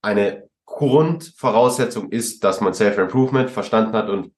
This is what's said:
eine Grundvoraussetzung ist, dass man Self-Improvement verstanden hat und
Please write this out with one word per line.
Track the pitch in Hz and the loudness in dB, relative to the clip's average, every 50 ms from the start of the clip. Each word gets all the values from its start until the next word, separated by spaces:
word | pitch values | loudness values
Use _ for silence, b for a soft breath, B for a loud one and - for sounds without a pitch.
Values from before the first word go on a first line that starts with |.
eine | - 107 104 104 101 95 - - - _ _ _ _ | -2 0 0 0 0 0 -2 -6 -18 _ _ _ _
Grundvoraussetzung | - - - 147 135 127 151 156 160 165 156 - - _ _ - 123 107 113 123 127 123 - 123 110 - 110 95 - | -16 -6 -2 0 4 4 4 4 2 -2 -6 -8 -16 _ _ -4 0 2 4 4 4 2 0 -2 -2 -4 -8 -8 -6
ist, | - 117 113 - - - - | -6 -6 -6 -6 -6 0 0
dass | 98 95 - | 0 0 2
man | 104 95 | -2 -2
Self-Improvement | 92 - 110 104 101 101 92 90 - 131 131 127 135 131 127 123 | 0 2 2 2 2 2 -2 0 2 0 0 2 2 0 0 0
verstanden | - 107 101 - - 110 110 110 | -4 -8 -4 0 2 0 2 2
hat | - 110 107 104 | 0 -2 -2 -2
und | 98 98 90 - _ | -4 -6 -6 -10 _